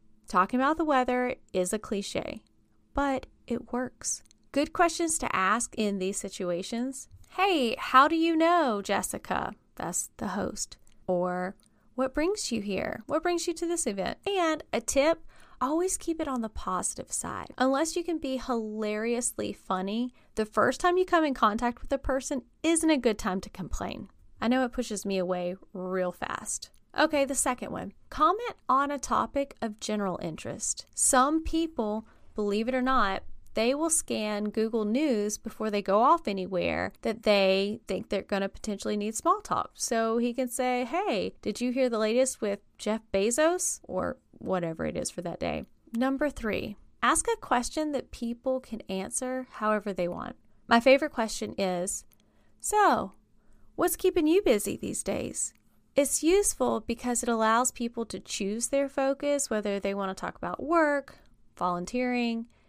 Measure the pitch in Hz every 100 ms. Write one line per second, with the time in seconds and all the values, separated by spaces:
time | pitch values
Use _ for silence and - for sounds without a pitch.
0 | - - - 185 190 247 269 320 311 262
1 | 247 247 247 - _ 185 180 214 - 202
2 | - - - - _ _ _ _ _ -
3 | 285 262 - _ - 240 - 240 - -
4 | - - - _ _ 277 311 - 339 330
5 | 330 320 254 - 190 226 - - 208 196
6 | 185 196 196 - 180 175 190 233 262 262
7 | - - - - 392 330 233 - - 254
8 | 294 330 330 320 330 349 277 202 196 202
9 | - - - - - - _ - 165 180
10 | - - 202 190 - - - - - -
11 | - 180 180 180 180 - _ _ _ 247
12 | 262 294 339 415 - 226 202 185 - -
13 | - 320 349 339 349 330 339 339 233 196
14 | 180 - 392 392 330 302 - 240 - 277
15 | 302 330 - - - - 262 320 370 -
16 | - 330 285 254 220 - - 180 190 -
17 | - - - 92 - - 262 269 320 349
18 | 330 311 269 254 - 233 214 214 214 214
19 | 226 240 240 - 208 208 - 185 196 220
20 | 247 - _ - 214 - 247 - 359 359
21 | 370 339 302 254 214 220 240 240 - 277
22 | - 269 - 285 - _ 320 330 320 294
23 | 233 214 202 185 - - 185 - 190 -
24 | 196 - - - 226 254 247 247 233 202
25 | 202 190 180 180 180 185 - 185 185 185
26 | 180 - - - - - - - _ -
27 | 302 302 277 269 277 247 - - 202 -
28 | - - 311 415 480 - - 262 285 285
29 | - 247 226 277 277 - 226 208 - 214
30 | 196 170 170 - 113 220 - - - -
31 | - 262 277 320 320 330 330 285 214 214
32 | - - - - 208 208 226 254 254 262
33 | 196 190 - - - 214 233 285 320 -
34 | - 226 214 208 208 220 220 226 208 247
35 | 311 214 208 - 220 - 220 208 196 202
36 | 262 330 226 196 185 180 170 160 - -
37 | 233 226 214 202 190 190 202 226 - 185
38 | - 196 - 196 196 - 214 196 214 208
39 | 208 233 330 403 - - - - - 226
40 | 226 233 240 240 254 - 254 247 240 330
41 | 403 214 180 - 208 - 247 247 254 220
42 | 220 240 262 - 208 202 _ - 208 220
43 | - 196 214 277 320 349 - - - 185
44 | 175 - _ - - 185 165 165 156 170
45 | - - 175 - - 78 - _ - 226
46 | 269 269 294 - 220 - - 202 - -
47 | 240 320 466 440 - 247 240 311 302 269
48 | - - 233 233 262 262 - 220 - 190
49 | 214 - 254 254 254 - 214 214 208 180
50 | 175 165 - - - - - 233 262 277
51 | 311 - 220 - 208 - 190 175 190 -
52 | - _ _ _ _ _ - 427 381 226
53 | 196 - _ _ _ - - - 349 -
54 | 370 359 302 370 392 208 208 - - -
55 | - - - - - - _ _ _ -
56 | 285 - 311 403 403 - 240 226 226 233
57 | 247 240 240 226 220 226 254 - 233 233
58 | 226 196 - - 196 226 - 277 277 277
59 | 269 269 285 285 - 214 208 196 196 196
60 | 190 185 175 - 175 - 269 339 294 285
61 | - - - - - - 180 175 180 247
62 | 247 247 233 226 233 _